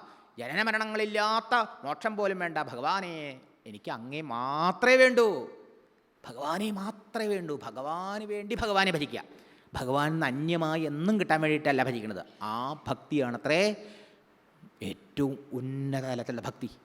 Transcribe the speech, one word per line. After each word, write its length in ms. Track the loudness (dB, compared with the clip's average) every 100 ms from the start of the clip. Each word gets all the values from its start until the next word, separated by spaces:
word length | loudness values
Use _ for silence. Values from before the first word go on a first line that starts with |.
| -14 -20 -20 -12
ജനന 220 | -4 0
മരണങ്ങളില്ലാത്ത 1080 | 0 0 -2 -2 0 2 2 0 2 2 2 -4
മോക്ഷം 320 | -6 -4 -4 0
പോലും 240 | -2 0
വേണ്ട. 180 | -2 -2
"ഭഗവാനെ, 840 | -4 -4 0 0 -2 -8 -10 -12 -20 _ -18
എനിക്ക് 260 | -14 -10
അങ്ങേ 300 | -10 -8 -8
മാത്രമേ 720 | -6 -4 -2 2 2 4 6 8
വേണ്ടൂ, 540 | 8 8 4 4 -4 -14 -20 -20 _ _ _ _ -16
ഭഗവാനെ 440 | -8 -4 -2 -2
മാത്രമേ 560 | -4 -6 -10 -10 -6 -2
വേണ്ടൂ." 320 | -2 -2 -6
ഭഗവാന് 600 | -6 -8 -6 -6 -6 -8
വേണ്ടി 320 | -6 -8 -4 -2
ഭഗവാനെ 360 | 2 4 4
ഭജിക്കുക. 320 | 4 -2 -6 -12 -20 -20 -20 -12
ഭഗവാൻ 520 | -6 0 2 2 2 0
അന്യമായി 560 | 0 0 0 0 0
എന്നും 380 | -2 0 2 2
കിട്ടാൻ 220 | 4 4
വേണ്ടിയിട്ടല്ല 420 | 4 2 4 2
ഭജിക്കുന്നത്. 420 | 2 0 -6 -8 -10 -10
ആ 320 | -6 -4 -4 -6 -6
ഭക്തിയാണത്രേ 880 | -6 -2 0 0 -2 2 4 2 0 -12 -20 -20 -20 _ _ _ _ -20 -10
ഏറ്റവും 640 | -8 -8 -10 -2 -2 -2 -8
ഉന്നത 480 | -8 -6 -4 -2 -2
തലത്തിലുള്ള 400 | -2 -4 -4 -6
ഭക്തി. 280 | -6 -8 -10 -12